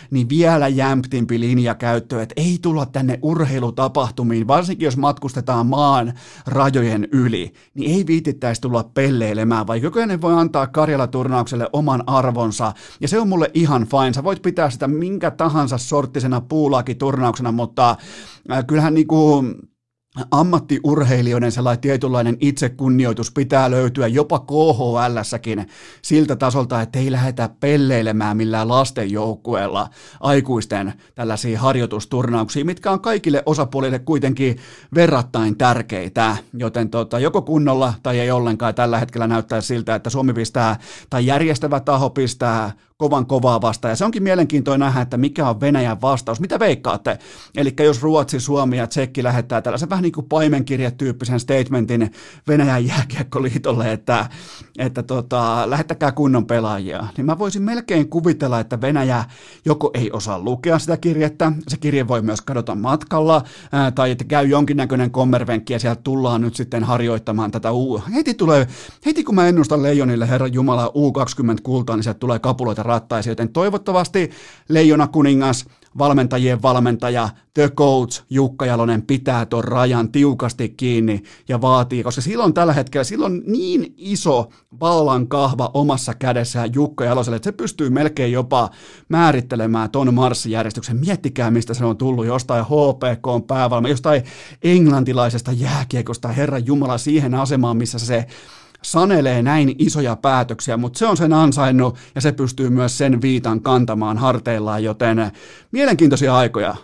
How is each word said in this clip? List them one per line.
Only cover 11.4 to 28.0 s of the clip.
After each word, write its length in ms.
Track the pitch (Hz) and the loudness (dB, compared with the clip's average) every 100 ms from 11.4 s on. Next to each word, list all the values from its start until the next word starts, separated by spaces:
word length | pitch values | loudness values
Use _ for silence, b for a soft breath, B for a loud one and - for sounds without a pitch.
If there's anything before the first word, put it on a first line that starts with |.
| 117 117 117 | -2 -4 -4
oman 300 | 143 151 127 120 | -2 0 0 0
arvonsa, 640 | 135 123 120 117 104 107 - B B | 0 0 0 -2 -2 -4 -6 B B
ja 80 | 143 | -2
se 120 | 214 | 0
on 80 | 208 | 2
mulle 220 | 180 156 | 2 0
ihan 320 | 165 156 131 110 | 2 2 2 0
fine. 260 | 135 131 | 0 0
Sä 120 | 131 | 0
voit 180 | 170 180 | -2 -2
pitää 280 | 180 180 147 | -2 0 -2
sitä 180 | 117 135 | -2 -2
minkä 420 | 151 175 190 165 | -2 -2 -2 -4
tahansa 480 | 131 165 156 131 123 | -2 0 0 0 -4
sorttisena 640 | - 147 127 139 131 123 | -2 -2 -2 -2 -2 -2
puulaakiturnauksena, 1120 | 123 156 147 131 123 123 139 131 120 113 120 | -2 0 2 0 -2 -4 -2 0 -2 -2 -2
mutta, 440 | 117 117 - 120 110 B B B B - | -2 -2 2 2 2 B B B B -6
äh, 160 | 131 131 | -4 0
kyllähän 280 | 151 151 | 2 2
niinku 500 | 156 151 156 151 143 123 - - _ _ _ _ 131 - | 2 4 4 4 4 0 -6 -16 _ _ _ _ -10 -2
ammattiurheilijoiden 1200 | 143 175 170 - 135 147 147 127 123 120 120 120 | 2 2 2 0 -2 0 2 2 2 2 2 0
sellainen 280 | 120 127 120 | 0 0 0
tietynlainen 560 | 139 131 131 123 120 120 | 0 0 0 0 0 0
itsekunnioitus 920 | 143 - 123 127 131 127 123 113 110 | 0 0 -4 -2 0 2 2 -2 -4
pitää 400 | 143 127 139 127 | -4 0 2 2
löytyä 360 | 127 123 135 113 | 2 0 0 0
jopa 320 | 131 147 147 | 0 0 -2
K 120 | 127 | -2
H 300 | 151 160 131 120 117 120 | 2 2 2 0 0 -2
L:ssäkin 580 | 117 101 117 117 104 98 B B B | -2 -6 -8 -6 -6 -8 B B B
siltä 340 | - 151 147 131 | 0 2 2 2
tasolta, 460 | 131 135 123 120 | 0 0 -2 -2
että 160 | 113 127 | -4 -2
ei 140 | 135 | -2
lähdetä 380 | 127 131 127 113 - | 0 0 -2 -6 -2
pelleilemään 760 | 143 147 135 120 | 0 2 2 2